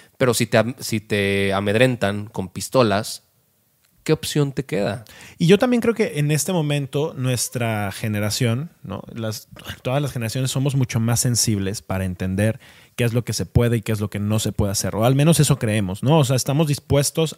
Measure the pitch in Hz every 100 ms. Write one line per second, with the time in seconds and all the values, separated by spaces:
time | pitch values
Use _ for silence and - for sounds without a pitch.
0 | - - 127 113 117 113 110 - - 110
1 | - 104 98 98 98 98 101 110 127 120
2 | 98 101 107 - 95 - - 135 110 98
3 | 117 - _ _ _ _ _ _ _ _
4 | - 156 - 151 139 135 - 180 196 101
5 | - - - - 170 196 247 247 226 220
6 | 202 147 147 151 - 175 147 143 135 143
7 | 160 131 127 120 - 123 117 107 101 -
8 | 110 104 104 - 120 120 170 _ - 95
9 | - 113 110 107 - - - - 127 139
10 | 139 127 113 131 135 135 135 135 123 135
11 | 113 117 127 117 - 104 98 107 - 95
12 | 95 90 92 95 107 - - - - -
13 | 120 117 117 - - 123 120 117 117 104
14 | 104 104 104 107 107 - 101 101 95 98
15 | 117 135 156 156 147 139 110 107 92 95
16 | 123 160 127 127 - 139 151 143 - 139
17 | 139 - 160